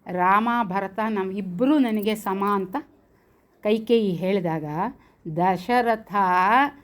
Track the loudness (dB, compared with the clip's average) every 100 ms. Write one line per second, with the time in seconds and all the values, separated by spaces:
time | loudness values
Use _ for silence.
0 | -8 -2 2 2 2 -2 -2 -4 -4 -4
1 | -4 -2 -4 -6 -6 -2 2 4 2 0
2 | -2 -2 -4 -2 0 0 -2 -8 -10 _
3 | _ _ _ _ _ _ -2 -2 2 2
4 | 2 0 0 0 0 -4 -4 -4 -6 -8
5 | _ _ -8 0 0 0 0 0 2 -2
6 | -2 0 2 4 4 4 2 -4